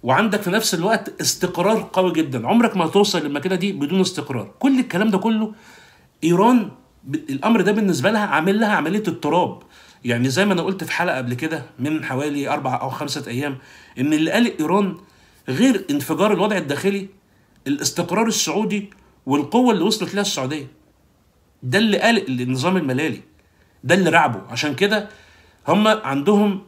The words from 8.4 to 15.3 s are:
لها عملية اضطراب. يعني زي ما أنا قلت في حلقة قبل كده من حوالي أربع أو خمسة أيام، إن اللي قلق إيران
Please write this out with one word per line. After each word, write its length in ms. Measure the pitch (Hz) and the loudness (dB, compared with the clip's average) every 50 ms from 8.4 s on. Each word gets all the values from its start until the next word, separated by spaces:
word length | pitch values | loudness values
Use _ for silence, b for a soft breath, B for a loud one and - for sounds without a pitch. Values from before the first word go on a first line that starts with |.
| 160 185 196 220 | 2 2 2 2
لها 80 | 226 208 | 2 2
عملية 300 | 208 170 143 160 185 214 | 2 0 0 0 -2 -2
اضطراب. 640 | 214 180 - - - 147 160 175 175 113 90 - - B B B B B B B B | -2 -2 -6 -4 -2 0 0 0 0 0 -4 -12 -18 B B B B B B B B
يعني 240 | 120 120 117 123 135 | -4 -2 0 0 0
زي 160 | 127 147 202 | 2 2 2
ما 80 | 208 190 | 2 2
أنا 100 | 170 160 | 0 0
قلت 220 | 185 196 190 - | -2 -4 -4 -6
في 80 | 160 - | -6 -4
حلقة 240 | - 175 175 143 | -2 -2 -2 -2
قبل 180 | 131 127 120 123 | -2 -4 -4 -6
كده 320 | 120 156 160 160 151 127 - - - | -4 -4 -6 -6 -6 -8 -12 -10 -6
من 260 | 123 147 156 156 127 | -4 -2 -2 -2 -4
حوالي 440 | - 135 127 143 151 143 143 139 - | -4 -4 -4 -2 -2 -4 -4 -4 -2
أربع 320 | 143 147 139 131 127 - | -4 -4 -2 -4 -4 -4
أو 100 | - 131 | -4 -6
خمسة 340 | 127 - 151 147 - 147 123 | -6 -6 -8 -8 -8 -8 -8
أيام، 320 | - 117 123 143 147 135 131 B B B B B B B - | -6 -6 -4 -4 -4 -6 -10 B B B B B B B -4
إن 140 | 127 147 156 | -2 0 2
اللي 200 | 151 160 160 - | 0 0 2 2
قلق 220 | 214 240 - - - | 2 2 2 0 -2
إيران 360 | 156 151 175 208 202 185 160 - b b b b b b | -2 2 2 2 2 0 -4 -8 b b b b b b